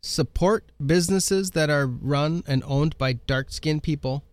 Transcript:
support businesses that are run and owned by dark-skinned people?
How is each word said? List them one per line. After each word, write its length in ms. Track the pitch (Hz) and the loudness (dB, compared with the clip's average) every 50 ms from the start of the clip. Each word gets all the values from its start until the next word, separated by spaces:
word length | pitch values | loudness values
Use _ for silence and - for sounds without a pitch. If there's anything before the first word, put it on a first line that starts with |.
| - | -8
support 680 | - - - 151 - - - 175 185 220 220 - - _ _ 143 | -6 -2 -2 -2 -2 0 0 2 2 2 2 -2 -8 _ _ 0
businesses 680 | 135 160 180 175 170 190 190 180 - 196 190 196 185 - | 2 4 4 4 4 2 0 2 2 0 0 -2 -2 0
that 180 | 160 156 151 | 0 2 2
are 160 | 151 143 139 | 2 2 2
run 560 | 131 123 117 - 131 143 143 147 156 165 175 - | 0 -2 -4 -2 0 0 2 2 0 0 -2 -2
and 160 | - 139 - - | 0 -2 -2 0
owned 320 | 139 139 139 147 160 - - | 0 0 2 2 2 0 0
by 160 | 135 131 127 | -2 -2 -2
dark-skinned 680 | 117 - - 139 131 135 - - - - 156 151 151 - | -4 -2 -2 -2 -2 -2 -4 -10 -6 -2 -2 -2 0 0
people? 400 | - 156 143 - 131 131 143 - - | -2 -4 -2 -2 -6 -6 -6 -8 -12